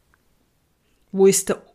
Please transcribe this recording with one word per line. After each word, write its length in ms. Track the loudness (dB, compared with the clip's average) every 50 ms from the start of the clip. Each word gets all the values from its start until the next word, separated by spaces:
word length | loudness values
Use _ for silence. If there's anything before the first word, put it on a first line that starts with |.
| _ _ _ _ _ _ _ _ _ _ _ _ _ _ _ _ _ _ _ _ _ _ -2
Wo 140 | 0 2
ist 220 | 2 2 0 -4 -8
der 140 | -10 -10 -12 _